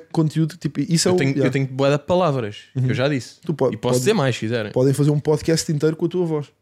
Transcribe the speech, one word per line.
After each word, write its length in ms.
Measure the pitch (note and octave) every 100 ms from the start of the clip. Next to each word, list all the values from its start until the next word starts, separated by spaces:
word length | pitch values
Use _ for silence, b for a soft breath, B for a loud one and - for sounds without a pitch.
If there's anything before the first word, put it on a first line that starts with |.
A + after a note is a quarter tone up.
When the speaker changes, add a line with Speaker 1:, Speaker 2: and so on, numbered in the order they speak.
| -
Speaker 1:
conteúdo, 420 | - D#3 D#3 D#3+ -
tipo, 240 | C#3+ -
isso 300 | C#3+ E3 F3+
Speaker 2:
Eu 20 |
Speaker 1:
é 40 | F3+
o, 20 |
Speaker 2:
tenho, 120 | C3+
Speaker 1:
yeah. 160 | C3+ C3+
Speaker 2:
eu 40 |
tenho 160 | C3+ C3
bué 240 | C3 C#3
de 80 | C#3+
palavras 560 | - F3+ E3+ C3+ G#2 G#2 -
que 60 | C3
Speaker 1:
Uhum. 80 | B2+
Speaker 2:
eu 60 |
já 140 | A#2+ C#3
disse. 260 | C#3 - - -
Speaker 1:
Tu 80 |
po-, 140 | D3 C3
Speaker 2:
E 80 | G#2
posso 60 |
Speaker 1:
pode 180 | B2 B2+
Speaker 2:
dizer 140 | B2+
mais, 200 | A3 C3+ B2
se 40 |
quiserem. 300 | A2 A#2+ G#2
Speaker 1:
podem 220 | C3 C#3
fazer 180 | C#3 C#3+
um 80 | D3
podcast 500 | D3+ D3+ - D#3+ -
inteiro 280 | D3 D#3 D#3+
com 80 | E3+
a 40 |
tua 160 | F3+ E3+
voz. 220 | D3+ C3+ _